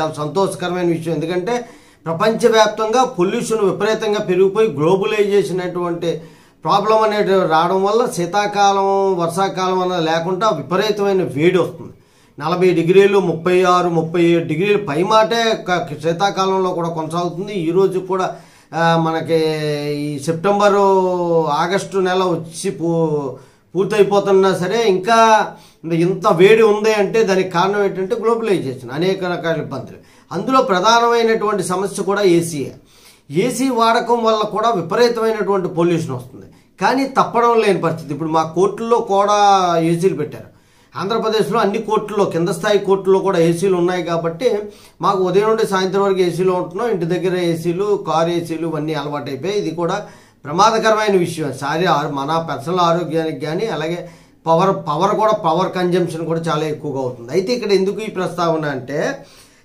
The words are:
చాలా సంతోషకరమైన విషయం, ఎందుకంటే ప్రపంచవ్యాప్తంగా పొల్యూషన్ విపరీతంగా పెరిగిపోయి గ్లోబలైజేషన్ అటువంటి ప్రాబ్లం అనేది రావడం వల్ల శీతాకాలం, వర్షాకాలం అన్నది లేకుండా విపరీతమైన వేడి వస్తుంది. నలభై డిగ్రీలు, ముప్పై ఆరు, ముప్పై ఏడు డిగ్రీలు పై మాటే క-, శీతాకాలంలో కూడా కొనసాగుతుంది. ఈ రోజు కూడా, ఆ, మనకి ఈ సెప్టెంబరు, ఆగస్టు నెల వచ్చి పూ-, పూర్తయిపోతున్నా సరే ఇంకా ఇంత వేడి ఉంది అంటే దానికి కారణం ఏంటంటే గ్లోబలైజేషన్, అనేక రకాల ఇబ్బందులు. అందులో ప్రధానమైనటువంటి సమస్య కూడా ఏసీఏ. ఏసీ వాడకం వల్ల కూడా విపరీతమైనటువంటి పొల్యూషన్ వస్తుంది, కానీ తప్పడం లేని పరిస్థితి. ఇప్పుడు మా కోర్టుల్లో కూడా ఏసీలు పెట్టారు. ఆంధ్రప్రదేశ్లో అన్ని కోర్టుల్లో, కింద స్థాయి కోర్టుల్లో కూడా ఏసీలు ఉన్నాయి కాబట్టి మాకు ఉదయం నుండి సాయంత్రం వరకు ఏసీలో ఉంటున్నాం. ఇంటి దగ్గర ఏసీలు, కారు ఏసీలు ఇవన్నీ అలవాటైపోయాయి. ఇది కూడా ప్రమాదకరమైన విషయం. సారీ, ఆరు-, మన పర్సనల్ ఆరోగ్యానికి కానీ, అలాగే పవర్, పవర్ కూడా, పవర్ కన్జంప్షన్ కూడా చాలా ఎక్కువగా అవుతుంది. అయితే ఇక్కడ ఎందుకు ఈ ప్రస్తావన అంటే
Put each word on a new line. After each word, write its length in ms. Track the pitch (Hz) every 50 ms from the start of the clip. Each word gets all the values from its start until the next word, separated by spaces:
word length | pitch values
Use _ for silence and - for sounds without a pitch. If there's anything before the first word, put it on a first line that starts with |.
చాలా 120 | 156 156 143
సంతోషకరమైన 720 | 147 151 151 - 196 190 185 185 - 180 180 175 180 180
విషయం, 280 | 170 165 - - 165 160
ఎందుకంటే 540 | 147 160 160 180 180 175 233 240 240 240 - - - _ _ _ _ -
ప్రపంచవ్యాప్తంగా 960 | 160 165 165 214 220 226 - 226 233 220 220 214 214 214 - 220 220 220 262 254
పొల్యూషన్ 560 | 247 - 175 175 196 220 240 - - 226 214
విపరీతంగా 600 | 202 190 - - 202 220 220 - 220 214 208 208
పెరిగిపోయి 480 | 208 - 185 180 196 190 196 220 220 220
గ్లోబలైజేషన్ 920 | 143 135 156 165 190 190 202 214 214 214 202 196 202 202 170 143 175 180
అటువంటి 600 | 180 180 165 175 175 170 170 170 170 165 160 160 - - - - _ _ _ _ -
ప్రాబ్లం 380 | 160 185 208 196 220 220 220 220
అనేది 460 | 214 208 208 190 180 196 190 175 160
రావడం 360 | 160 160 170 175 190 190 196
వల్ల 220 | 196 208 226 254 - -
శీతాకాలం, 1000 | 170 175 165 190 208 208 202 208 202 202 196 196 196 196 196 196 196 196 196 185 175
వర్షాకాలం 640 | 170 160 160 185 196 185 - 180 185 185 185 185
అన్నది 240 | 185 180 185 175 160
లేకుండా 420 | 160 165 165 165 180 185 180 226 220
విపరీతమైన 720 | - 151 131 127 175 190 214 214 208 208 202 202 196 185 165
వేడి 360 | 127 123 135 156 180 180 180
వస్తుంది. 340 | 165 160 - - 117 92 - _ _ _ _ _ _ _ _ -
నలభై 300 | 143 160 180 180 185 185
డిగ్రీలు, 480 | 170 165 165 165 190 190 202 196 196 202
ముప్పై 440 | 185 175 156 - - 180 180 180 185
ఆరు, 260 | 180 180 180 175 175
ముప్పై 360 | 170 165 165 165 170 175 170
ఏడు 240 | 170 170 170 165 160
డిగ్రీలు 380 | 156 151 196 208 208 196 -
పై 160 | 151 139 156 185
మాటే 640 | 214 220 220 220 - 233 233 233 220 220 - - 175
క-, 160 | 180 170 - - 147 127 143
శీతాకాలంలో 680 | 165 165 170 202 202 - 185 190 190 190 190 185 180
కూడా 180 | 180 175 170 165
కొనసాగుతుంది. 640 | 165 160 156 151 160 175 175 165 160 165 - - 214
ఈ 180 | 190 156 165
రోజు 280 | 175 190 196 180 175 185
కూడా, 380 | 175 - 190 185 180 175 - - - - - - _ - 147
ఆ, 220 | 160 165 165 165
మనకి 380 | 165 160 160 160 160 160 160 165 160 160 156 156 156 156 151 147 147 147 147 147
ఈ 260 | 147 147 147 147 143
సెప్టెంబరు, 1300 | 131 165 165 160 165 196 202 202 208 202 196 202 196 196 190 190 185 185 180 180 175 170 170 165 160
ఆగస్టు 520 | 156 143 151 170 175 196 190 - - 190 190
నెల 240 | 185 185 180 190 185
వచ్చి 480 | 185 170 - - - - - - 190
పూ-, 580 | - 156 160 170 165 165 165 160 151 147 143 139 139 - - - _ _ _ _ -
పూర్తయిపోతున్నా 840 | 170 202 - 214 214 196 - 196 202 196 202 196 190 190 190 180 -
సరే 240 | 175 185 214 233 226
ఇంకా 640 | 214 185 180 - 220 226 226 226 226 220 214 190 - - - - - _ _ - 165 170
ఇంత 360 | 160 170 180 190 165 170 185 170
వేడి 300 | 160 185 208 220 226 220
ఉంది 320 | 208 208 208 208 220 214
అంటే 280 | 214 196 175 220 226 220
దానికి 280 | 190 190 185 180 185
కారణం 340 | - 170 185 196 208 208 202
ఏంటంటే 320 | 190 165 180 190 185 240 220
గ్లోబలైజేషన్, 720 | 202 226 233 226 226 214 190 151 127 131 120 - 123 117
అనేక 340 | 131 151 175 190 190 - 180
రకాల 320 | 180 175 170 160 165 160
ఇబ్బందులు. 400 | 156 135 123 135 120 98 87 90 - - _ _ _ _ - -
అందులో 300 | 170 - - 262 262 254
ప్రధానమైనటువంటి 1000 | - 190 180 185 220 233 233 233 233 233 233 226 226 226 - 208 208 208 190 175
సమస్య 400 | - 185 185 202 196 - 196 185
కూడా 200 | 180 202 202 208
ఏసీఏ. 480 | 185 170 170 165 165 160 147 123 - - - - _ _ _ - - - _ _ -
ఏసీ 380 | 139 165 226 254 226 226 262 269
వాడకం 560 | 247 226 226 226 233 240 - - 233 233 226
వల్ల 180 | 220 220 208 214
కూడా 280 | 208 - 208 220 233
విపరీతమైనటువంటి 1000 | 208 180 151 160 196 226 247 233 - 226 220 220 220 214 196 190 202 190 175 -
పొల్యూషన్ 440 | 160 165 170 175 170 156 131 127 131
వస్తుంది, 340 | 117 - - - 101 92 - - _ _ _ _ -
కానీ 240 | 190 220 254 269 269
తప్పడం 560 | - - 202 180 - 170 233 233 233 233 226
లేని 200 | 220 208 190 165
పరిస్థితి. 340 | 165 160 160 - 143 135 147
ఇప్పుడు 140 | 135 160 156
మా 140 | 160 160 160
కోర్టుల్లో 560 | 160 165 175 190 202 196 - 226 233 240 226
కూడా 400 | 226 - 196 196 202 202 208 208 208 202 196 190 180 175 170 165
ఏసీలు 360 | 165 165 170 165 180 190 160
పెట్టారు. 400 | 139 147 - - - - - _ _ _ _ _ _ _ _ -
ఆంధ్రప్రదేశ్లో 640 | 127 175 196 226 220 202 220 214 214 185 - 208 233
అన్ని 200 | 202 196 208 226
కోర్టుల్లో, 460 | 226 - 220 202 208 202 214 202 190
కింద 240 | - 165 165 170 196
స్థాయి 300 | 196 - - 208 208 196
కోర్టుల్లో 400 | 202 185 196 185 - 190 190 185
కూడా 200 | 165 190 190 170
ఏసీలు 380 | 165 170 165 165 190 196 185
ఉన్నాయి 260 | 175 170 180 185 180 160
కాబట్టి 520 | 170 170 165 165 165 165 - 254 233 208 208 208 - - - - - _ -
మాకు 180 | 160 185 202 185
ఉదయం 300 | 185 180 175 196 208 214
నుండి 180 | 226 220 220
సాయంత్రం 360 | - 190 190 190 190 175 196 196
వరకు 180 | 196 190 185
ఏసీలో 340 | 180 175 170 165 185 185 180
ఉంటున్నాం. 340 | 180 175 170 170 202 240 233
ఇంటి 160 | 202 170 170
దగ్గర 320 | 160 180 175 175 185 180
ఏసీలు, 680 | 180 175 170 165 165 165 175 170 185 202 208 202 180 - 160
కారు 200 | 156 165 165 170
ఏసీలు 400 | 175 170 170 160 160 160 165 165
ఇవన్నీ 260 | 156 151 147 156 156
అలవాటైపోయాయి. 640 | 143 139 147 147 143 131 143 135 123 131 185 208 208
ఇది 120 | 170 160
కూడా 360 | 151 165 170 165 190 208 - - - - - _ _ _ -
ప్రమాదకరమైన 760 | 135 151 180 208 226 220 - 180 220 220 208 214 214 196 185
విషయం. 340 | 170 143 - 156 156 139 123 -
సారీ, 240 | 143 139 156 165 185
ఆరు-, 280 | 175 156 143 151 151 139
మన 340 | 139 135 147 160 160 165 156
పర్సనల్ 280 | 143 123 127 165 180 185
ఆరోగ్యానికి 640 | 175 170 165 175 175 151 156 165 160 160 147 131
కానీ, 260 | 151 151 160 185 226
అలాగే 420 | 220 170 151 156 165 175 175 165 - - - _ _ _ _ -
పవర్, 300 | 160 160 170 190 190 185 - - 156
పవర్ 260 | 147 160 185 202 202
కూడా, 160 | 170 160 - -
పవర్ 400 | - - 165 156 180 190 180 185
కన్జంప్షన్ 540 | 185 180 180 170 180 151 127 151 160 165
కూడా 140 | 156 165 165
చాలా 260 | 165 165 151 151 156
ఎక్కువగా 320 | 151 143 - - 147 131 135
అవుతుంది. 340 | 127 120 120 120 117 120 139
అయితే 200 | 185 190 208 247
ఇక్కడ 200 | - 208 202 196
ఎందుకు 280 | 185 190 190 202 202
ఈ 100 | 220 214
ప్రస్తావన 560 | - 185 180 165 165 180 175 175 160 156 151
అంటే 600 | 147 139 127 123 131 139 156 196 269 277 - - - - - - _ _ _